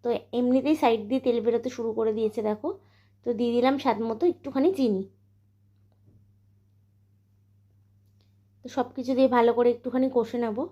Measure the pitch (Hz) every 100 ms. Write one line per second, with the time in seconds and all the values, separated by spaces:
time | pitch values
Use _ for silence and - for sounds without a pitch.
0 | 240 214 - 233 247 254 262 311 254 226
1 | 208 262 254 233 220 233 240 247 226 220
2 | 226 214 220 220 214 214 320 392 _ _
3 | _ _ - 226 240 240 262 277 277 214
4 | 226 226 349 - 285 269 311 381 247 190
5 | 196 _ _ _ _ _ _ _ _ _
6 | _ _ _ _ _ _ _ _ _ _
7 | _ _ _ _ _ _ _ _ _ _
8 | _ _ _ _ _ _ 254 - 247 -
9 | 247 262 262 240 233 233 240 240 254 247
10 | 262 254 226 240 233 214 349